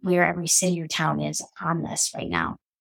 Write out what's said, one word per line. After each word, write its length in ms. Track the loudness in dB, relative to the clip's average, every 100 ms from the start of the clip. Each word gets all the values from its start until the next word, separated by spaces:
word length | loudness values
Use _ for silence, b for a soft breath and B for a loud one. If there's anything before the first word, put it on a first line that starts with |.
where 240 | 0 4
every 220 | 4 2 2
city 340 | 2 4 0
or 60 | -2
town 340 | -2 0 0
is 220 | -2 -6 -8 -6
on 220 | -2 -2
this 280 | -2 -2 -2
right 160 | -2 -4
now. 260 | -2 -2 -6 _ _